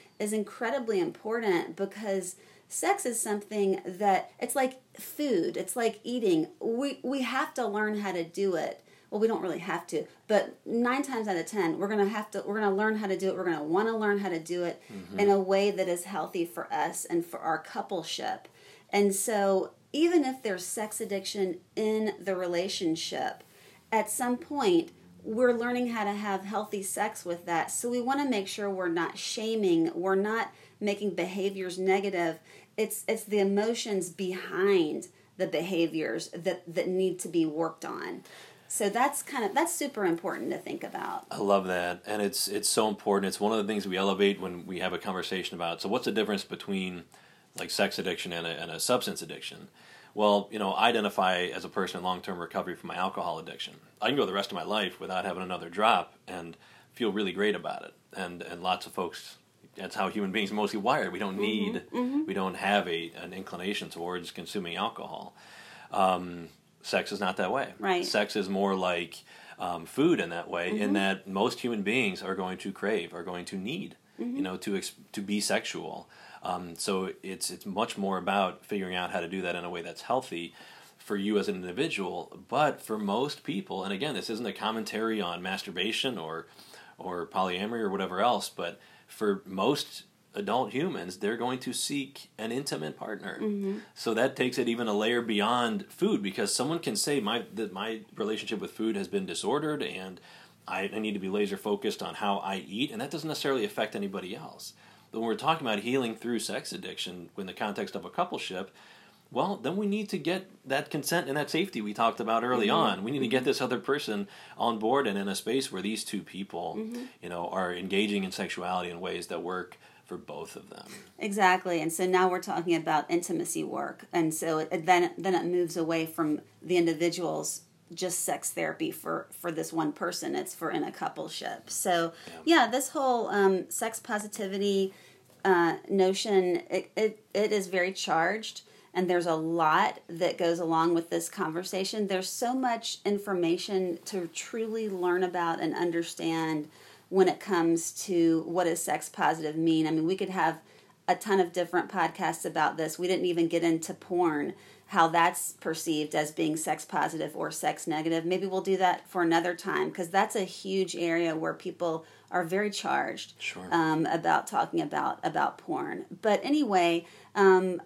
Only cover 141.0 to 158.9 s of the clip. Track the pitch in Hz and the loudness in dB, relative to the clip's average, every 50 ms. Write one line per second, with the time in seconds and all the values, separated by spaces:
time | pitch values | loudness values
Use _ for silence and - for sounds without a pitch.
141 | 165 - - 170 165 - - - 175 156 156 175 190 190 - 185 190 - - 214 | 2 0 -2 -2 -2 -4 -4 -4 -4 -2 -2 -4 -4 -4 -4 -2 -2 -2 -2 -2
142 | 208 190 196 185 190 - - - 247 233 254 262 262 247 233 226 226 - - - | 0 0 0 -2 -2 -4 -4 -2 0 0 0 2 0 0 0 0 -2 -6 -8 -4
143 | - 208 202 196 - 208 190 180 175 165 175 175 - - 202 190 185 180 170 - | 0 0 0 0 0 0 0 2 2 2 2 2 0 0 0 0 2 0 -2 -4
144 | - - 214 190 175 165 - - - - - 226 226 220 220 226 220 208 190 180 | -6 -6 -4 -4 -4 -4 -6 -10 -8 -6 -4 -4 -2 -2 -2 -2 -2 -2 -2 0
145 | 175 180 175 180 185 180 175 180 170 165 170 - - 160 - - 175 175 165 170 | 2 2 4 2 2 0 0 0 0 0 0 0 0 0 0 0 0 2 2 0
146 | 170 165 - - 165 165 165 165 160 160 156 151 147 151 - - - - - - | -2 -2 -4 -4 -2 0 0 0 0 0 0 -2 -4 -6 -12 -20 -20 -20 -20 -20
147 | - _ 180 190 190 180 - - - - 196 170 165 165 165 165 - - - - | -10 _ 6 6 6 6 6 2 0 0 2 4 4 4 4 2 2 -4 -6 -6
148 | - - 185 170 165 165 165 160 - - 170 180 180 165 165 165 - - 151 160 | -4 0 4 6 6 6 6 4 2 0 0 2 2 2 2 0 0 -2 -2 -2
149 | - - - - 170 151 160 160 156 151 156 165 165 165 160 160 156 156 160 156 | -4 -8 -2 2 2 2 2 2 -2 -2 0 2 4 4 6 4 4 4 2 2
150 | 156 165 190 190 202 190 185 175 160 160 156 - - - - - - - _ _ | 2 2 0 0 -2 -2 0 2 2 2 0 -2 -8 -20 -20 -20 -20 -20 _ _
151 | _ - 180 175 - 214 196 196 180 170 - 180 175 175 - 175 - - - 185 | _ 0 0 2 2 4 4 4 4 4 2 -2 0 2 0 0 0 0 0 0
152 | 165 170 - - 185 160 165 - - 175 156 165 151 151 151 156 160 160 160 - | 0 0 0 0 -2 -2 0 -2 -4 -4 0 2 2 2 2 0 -2 -2 -2 -2
153 | 180 180 185 170 180 180 170 170 165 165 170 170 165 165 165 160 160 - 170 - | 0 2 2 2 2 2 4 4 2 4 4 2 4 4 2 2 0 -6 -8 -10
154 | - - 185 175 180 165 151 147 147 139 139 - - - - - _ - - 190 | -6 -2 2 2 4 4 2 2 -2 -2 -6 -8 -14 -20 -20 -20 _ 0 4 6
155 | 165 160 156 170 165 180 175 - - - - - - 165 160 160 - 170 156 151 | 6 6 6 6 4 4 4 0 -6 -8 -10 -6 -6 -4 -4 -2 -2 -2 0 0
156 | 151 151 - 156 151 151 - - 165 156 156 160 - 156 151 - - - 190 156 | 0 0 0 0 0 0 -2 0 0 0 0 0 -2 -2 -2 -4 -4 -4 0 0
157 | 151 160 165 156 156 147 151 - 160 156 160 - - 151 - - - 170 151 156 | 0 0 0 -2 -4 -4 -4 -6 -6 -6 -4 -2 -2 -2 -2 -2 -4 -2 -2 0
158 | 156 165 165 165 160 170 185 185 196 190 190 190 180 196 190 185 185 180 | 0 0 0 0 2 0 0 0 0 0 -2 -2 0 2 2 4 4 4